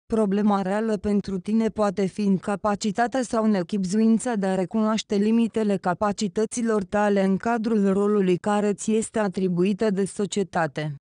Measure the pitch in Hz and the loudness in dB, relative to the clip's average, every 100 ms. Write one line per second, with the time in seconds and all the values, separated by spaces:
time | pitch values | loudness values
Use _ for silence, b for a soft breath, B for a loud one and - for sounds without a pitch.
0 | - 220 208 202 214 196 185 208 226 208 | -4 0 2 2 2 2 0 -2 -2 -2
1 | 208 202 196 190 208 220 220 214 202 190 | 0 -2 -2 -6 -2 0 0 0 -2 0
2 | 190 - 202 185 - 202 214 202 220 196 | -2 -2 0 0 -2 -4 -2 -2 -2 -2
3 | 233 262 233 226 220 202 165 208 185 214 | 0 -2 -2 0 2 0 0 -4 -2 2
4 | 220 226 254 220 190 190 175 220 214 220 | 4 2 0 -2 0 0 -2 0 0 -2
5 | - 202 208 233 226 220 214 190 - 175 | -2 0 2 2 0 0 0 0 -2 -2
6 | 208 196 208 214 220 - 226 214 185 208 | -2 -2 -4 -2 -4 -2 -2 0 0 0
7 | 208 202 190 190 233 233 220 220 196 196 | 2 2 2 0 0 -2 0 2 2 2
8 | 202 208 185 175 208 208 208 196 - 220 | 2 2 2 0 0 0 0 -2 0 0
9 | 220 226 202 185 185 175 190 196 220 185 | 0 -2 -2 0 0 2 0 2 0 0
10 | 196 - 202 202 185 180 160 160 151 143 | -2 -2 -4 -2 -2 -2 -2 -4 -6 -8